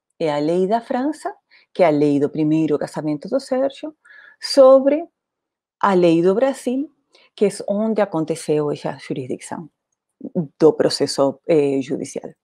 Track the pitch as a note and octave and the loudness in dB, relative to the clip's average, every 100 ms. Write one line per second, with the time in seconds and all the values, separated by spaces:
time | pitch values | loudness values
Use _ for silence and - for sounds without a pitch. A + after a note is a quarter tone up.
0 | _ - E3 D3 D3+ F3 F#3 A3+ A#3 B3+ | _ -6 -4 -2 0 0 0 -2 -2 -4
1 | C#4 D4+ F#4 G4+ _ _ _ - F3 D3 | -4 -4 -10 -12 _ _ _ 0 2 4
2 | D3 C#3+ C#3+ D3 D3+ D#3 D#3+ D3+ D3+ - | 2 2 0 0 0 0 0 -2 -4 -8
3 | D3+ D3+ G3 C4 - B3+ C4+ - D4+ - | -6 -6 -4 -6 -4 -4 -4 -6 -16 -16
4 | _ - - - - - C4 C4+ C4+ D4 | _ -20 -20 -16 -2 6 8 8 4 0
5 | E4+ _ _ _ _ _ _ - G3+ F#3 | -4 _ _ _ _ _ _ -4 0 4
6 | F3 E3 F3 G3 C4+ C4+ - B3+ D4+ _ | 4 4 2 2 0 -2 -4 -6 -6 _
7 | _ _ _ - G3+ - - G3+ A3 G#3+ | _ _ _ -2 -2 -2 -6 -4 -2 -2
8 | G3 E3 D#3 D#3+ - D3+ D3 D3 - C3+ | -2 -2 -4 -6 -2 -2 -2 -4 -8 -10
9 | - D#3+ B2+ - - - D#3 _ _ _ | -10 -10 -8 -10 -10 -14 -14 _ _ _
10 | _ - - - D3 - D#3 - - - | _ -18 -10 -6 -6 2 4 4 0 0
11 | C#3+ - C#3 C3+ - D#3+ C#3+ C3+ C3 C3+ | -4 0 -2 -2 0 2 2 -2 -4 -8
12 | - - - - | -8 -12 -14 -18